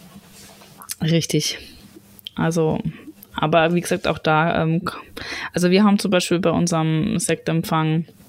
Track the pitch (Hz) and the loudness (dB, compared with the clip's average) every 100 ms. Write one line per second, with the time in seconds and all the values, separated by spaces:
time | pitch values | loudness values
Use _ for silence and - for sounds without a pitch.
0 | - - - - - - - - - - | -20 -20 -20 -20 -20 -20 -20 -18 -14 -6
1 | 160 165 - 151 - - - - - - | 0 0 0 -2 -2 -6 -12 -20 -20 -20
2 | - - - - 165 170 160 - 160 - | -20 -20 -12 -4 -2 0 0 0 -4 -10
3 | - - - - 156 170 165 175 165 180 | -14 -20 -14 -4 2 4 4 2 0 -2
4 | - 156 160 156 165 - 160 165 175 - | -2 -2 2 2 2 2 0 0 -4 -10
5 | - - - - - - 180 185 208 202 | -14 -16 -12 -12 -8 0 2 4 4 4
6 | 190 180 - 175 170 160 175 165 160 160 | 2 0 2 0 2 0 0 0 0 0
7 | 151 170 - 160 - 165 - 160 156 160 | 0 -2 -2 -4 -2 -2 0 0 0 0
8 | 160 - | -4 -10